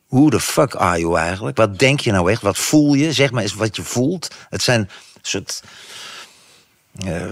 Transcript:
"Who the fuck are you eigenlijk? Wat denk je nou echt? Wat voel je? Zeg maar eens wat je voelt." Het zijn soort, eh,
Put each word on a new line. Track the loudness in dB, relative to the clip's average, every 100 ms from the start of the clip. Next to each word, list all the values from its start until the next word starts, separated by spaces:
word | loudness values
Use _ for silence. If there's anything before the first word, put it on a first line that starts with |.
| _
"Who | 4 4
the | 4
fuck | 0 0 0 0
are | 0 2
you | 2 0
eigenlijk? | 0 -4 -6 0
Wat | 0 2
denk | 2 2
je | 2
nou | 2 2
echt? | 2
Wat | 0 -2
voel | 2 4 4
je? | 4 2
Zeg | 2 0
maar | 0
eens | -4
wat | -2 -4 -4
je |
voelt." | -6 -2 -2 -2 -8 -16 -12
Het | -4
zijn | 0 0 -2 -8 -20 -16
soort, | -8 -8 -8 -12 -14 -20 -20 -18 -16 -18 -20 _ _ _ _ _ _ -10 -8
eh, | -6 -8